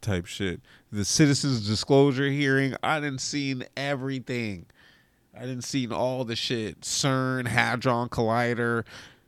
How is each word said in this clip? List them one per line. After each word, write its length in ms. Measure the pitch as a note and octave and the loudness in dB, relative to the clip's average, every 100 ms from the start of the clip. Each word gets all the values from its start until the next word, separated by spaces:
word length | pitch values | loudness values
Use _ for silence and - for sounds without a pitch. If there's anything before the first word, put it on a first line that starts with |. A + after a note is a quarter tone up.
type 260 | - F2+ F2 | -2 -2 -2
shit. 340 | - F#2+ D#2+ - - _ | -4 -4 -4 -12 -20 _
The 140 | G#2 | -4
Citizens 640 | G2 - D3 C3+ C#3+ A#2+ G#2 | 0 4 6 4 0 0 0
Disclosure 640 | A2 - C#3 C#3+ C3 C#3 | -2 4 6 6 4 -2
hearing, 440 | C#3+ C#3 C3+ C3+ - | 0 2 2 0 -2
I 180 | - D#3 | -2 -2
done 180 | D3 B2+ | -4 -6
seen 480 | - D3 C#3 C3 - C3 | -4 -4 -4 -6 -8 -6
everything. 880 | C#3+ C#3 C3+ C3 A2+ B2 A2 F2+ - _ - _ _ _ _ - | -4 -4 -4 -6 -6 -4 -4 -8 -14 _ -20 _ _ _ _ -12
I 60 | |
done 160 | B2+ B2+ | -10 -8
seen 320 | B2 C#3 A#2 | -4 -2 -2
all 320 | F2+ B2+ C3 | -2 -2 -2
the 120 | A#2 A2+ | -4 -4
shit. 440 | - A#2+ G#2 - | -2 -2 -4 -6
cern, 680 | - - C#3 C3 C3 B2+ A#2+ | -4 0 2 2 0 0 0
Hadron 600 | A#2+ A#2 A#2+ C3 A#2+ A#2+ | 2 2 2 2 2 0
Collider, 760 | - A2 A#2 A#2+ A#2+ A#2 A#2 - - - - | 0 2 2 2 0 0 0 -4 -12 -20 -20